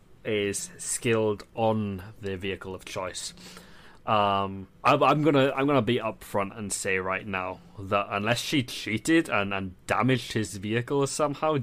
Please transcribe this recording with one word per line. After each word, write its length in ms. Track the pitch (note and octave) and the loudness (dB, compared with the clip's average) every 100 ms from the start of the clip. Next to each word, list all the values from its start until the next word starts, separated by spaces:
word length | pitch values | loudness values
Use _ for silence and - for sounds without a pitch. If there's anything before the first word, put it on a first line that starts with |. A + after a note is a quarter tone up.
| - - | -20 -12
is 460 | - G#2+ G2+ G2 - - | -4 0 0 -2 -8 -12
skilled 680 | - - A#2+ A2+ A2 G#2 - | -8 -4 2 2 2 -2 -6
on 480 | - A2 A2 G#2 G2 G2 - | -2 0 2 -2 -6 -10 -10
their 160 | G2 F#2+ | -8 -6
vehicle 380 | G2 F2+ F#2+ | -6 -6 -8
of 100 | F#2 | -12
choice. 480 | - G#2 F#2 - - - - - - - - - - | -10 -8 -6 -8 -12 -14 -18 -20 -20 -20 -20 -14 0
Um, 640 | A2 G2+ G2 G2 G2 F#2+ _ | 4 4 4 0 -4 -12 _
I, 120 | A#2 | 2
I'm 280 | C#3 C#3 D3 | 4 6 4
gonna, 300 | D3+ C#3+ C3+ | 4 6 4
I'm 120 | C3 C#3+ | 2 2
gonna 160 | C#3 | 2
be 160 | A2 A#2+ | 2 0
upfront 600 | A2 G2+ - G#2 G2 A2 | -2 -6 -4 -2 -2 -4
and 140 | G#2 | -8
say 260 | - G2 F#2+ | -4 0 0
right 280 | F#2 F#2+ G#2 | 0 -4 -4
now 340 | F#2+ F#2 F2+ - - | -4 -4 -8 -14 -14
that 280 | G2 G2+ G2+ | 0 0 2
unless 300 | G#2 G#2 A#2 | -2 0 0
she 220 | - D#3 | 0 0
cheated 680 | A#2+ - - G#2+ - D#3+ E3 | -2 -6 -4 -2 4 4 4
and, 260 | A2+ G2+ | 0 0
and 200 | G2 F#2+ - - | -2 -6 -10 -2
damaged 460 | G2 A#2+ B2+ - | 2 4 2 0
his 240 | A#2 G#2+ G2+ | -4 -4 -6
vehicle 500 | G#2 A2+ A#2+ C#3+ C#3 | -2 -2 0 0 0
somehow 520 | - D3+ C#3 D#3 D3+ | 0 -2 0 0 0